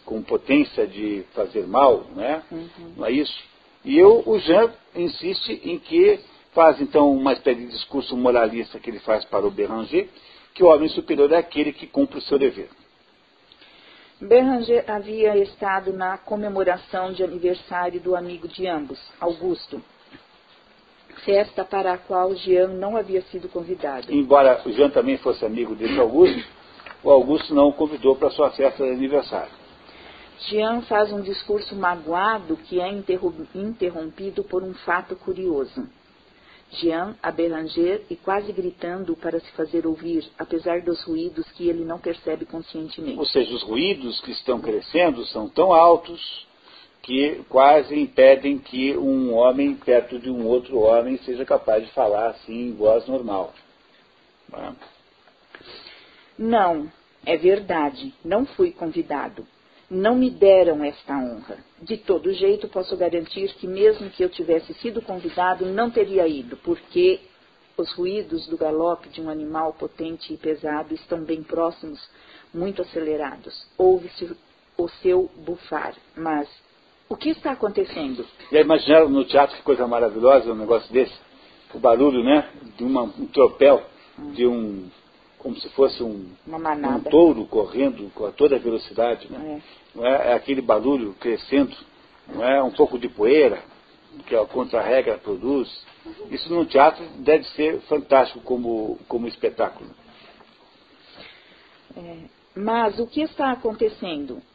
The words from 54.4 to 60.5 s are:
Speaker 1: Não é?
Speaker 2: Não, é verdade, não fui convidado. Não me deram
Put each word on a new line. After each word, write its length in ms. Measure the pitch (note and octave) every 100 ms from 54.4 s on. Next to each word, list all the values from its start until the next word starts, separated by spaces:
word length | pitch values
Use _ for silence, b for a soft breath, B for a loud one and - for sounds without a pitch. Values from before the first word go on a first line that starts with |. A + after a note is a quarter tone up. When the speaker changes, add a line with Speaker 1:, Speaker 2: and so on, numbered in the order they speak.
| _
Speaker 1:
Não 80 | -
é? 140 | - - - _ _ _ _ _ _ - B B B B B B B -
Speaker 2:
Não, 540 | A3+ A#3 F#3 D#3+ D#3 _ _ _
é 120 | - D#3+
verdade, 760 | F3 G3 F#3+ D#3+ D3 C3+ C3+ -
não 220 | E3 G3+ C#4
fui 240 | - F3+
convidado. 760 | - E3+ E3 D#3 C#3+ B2 A2 G#2+ _ b b b
Não 240 | F#3 G3+ B3+
me 140 | B3+
deram 520 | B3+ G3